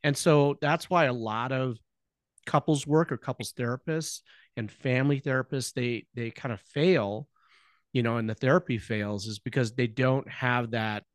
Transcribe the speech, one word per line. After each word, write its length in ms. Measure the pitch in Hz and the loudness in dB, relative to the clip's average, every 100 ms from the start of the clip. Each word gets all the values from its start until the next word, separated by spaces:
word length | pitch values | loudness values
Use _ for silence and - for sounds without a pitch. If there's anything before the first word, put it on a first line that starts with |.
And 100 | 151 | 0
so 440 | 143 - 151 143 143 | 2 4 6 4 2
that's 300 | 147 160 - | 0 -2 0
why 160 | 175 147 | 2 2
a 80 | |
lot 360 | 123 113 110 123 | 0 -4 -4 -2
of 260 | 131 131 117 _ _ _ _ _ _ | -2 -2 -6 _ _ _ _ _ _
couples 420 | - 147 - 147 143 | -2 0 2 0 2
work 240 | 151 165 | 2 2
or 60 | 127 | -4
couples 380 | - 127 117 - | -6 -8 -8 -6
therapists 600 | 120 127 - 160 160 - _ - _ - | -4 -4 -4 -6 -6 -12 _ -20 _ -10
and 120 | 104 | -10
family 480 | - 131 127 139 139 | -6 -2 2 2 0
therapists, 540 | 143 131 127 139 123 | 0 -2 -2 -6 -4
they, 340 | - 120 117 - | -4 -4 -4 -8
they 160 | 120 117 | -8 -8
kind 220 | - 135 | -8 -8
of 80 | 107 | -8
fail, 680 | _ 143 170 170 101 107 147 _ _ _ _ _ _ | _ 0 4 4 2 -4 -8 _ _ _ _ _ _
you 100 | 131 | 0
know, 140 | 117 117 | 2 0
and 140 | 110 | -2
the 40 | |
therapy 440 | 110 127 165 180 117 | 0 4 4 2 -6
fails 480 | - 107 104 104 110 | -2 -4 -2 -6 -8
is 120 | 107 | -8
because 360 | - 135 117 | -4 0 -2
they 120 | 120 123 | 0 -2
don't 400 | 107 131 131 - | 2 2 2 -2
have 400 | - 127 123 117 | -4 0 0 -2
that 340 | 113 110 107 - | -2 -2 -4 -10